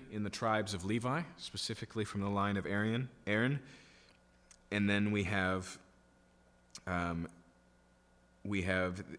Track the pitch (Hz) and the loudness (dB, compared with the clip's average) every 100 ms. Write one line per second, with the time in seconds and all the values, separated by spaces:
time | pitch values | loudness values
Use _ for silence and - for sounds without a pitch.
0 | - 104 104 - 117 107 101 98 95 117 | -6 -6 -4 -2 2 2 2 -2 0 0
1 | 123 147 165 - - 98 - 110 - 113 | 0 -2 -4 -10 -10 -6 -6 -6 -6 -4
2 | 104 104 98 101 101 101 82 101 110 117 | -4 -2 0 2 2 0 0 0 2 0
3 | 127 - - 104 123 143 - - - - | -2 -6 0 2 4 0 -4 -18 -20 -20
4 | - - - - - - - 104 101 101 | -20 -20 -20 -20 -20 -20 -4 2 4 4
5 | 104 104 92 101 92 92 92 - - - | 4 2 2 2 2 0 -2 -10 -18 -20
6 | - _ _ - - - _ - - 90 | -20 _ _ -20 -20 -20 _ -12 -4 -2
7 | 85 85 82 - - - _ _ _ _ | 0 -2 -4 -10 -20 -20 _ _ _ _
8 | _ _ _ _ 101 101 90 92 92 90 | _ _ _ _ -2 0 2 2 2 -2
9 | 82 | -8